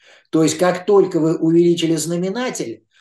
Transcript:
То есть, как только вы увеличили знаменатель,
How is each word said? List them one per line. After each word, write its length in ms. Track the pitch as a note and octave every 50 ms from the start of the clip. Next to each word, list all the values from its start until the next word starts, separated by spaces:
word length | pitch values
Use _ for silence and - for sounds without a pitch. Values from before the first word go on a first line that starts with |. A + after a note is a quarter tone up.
| _ _ _ _ _ _
То 140 | - D#3+ D#3+
есть, 140 | D3+ - -
как 280 | F3+ F3+ F3+ F3+ -
только 340 | - G3+ G3 F#3 F#3 - E3
вы 180 | D#3 D#3+ E3 -
увеличили 580 | - E3 E3 E3+ F3 F3 E3+ E3+ E3 D#3+ E3
знаменатель, 880 | D#3 D3+ D#3+ E3+ F3 F3+ F#3+ G3 A#3+ B3+ B3 F3+ - D3 A2+ A2+ - _ _ _ _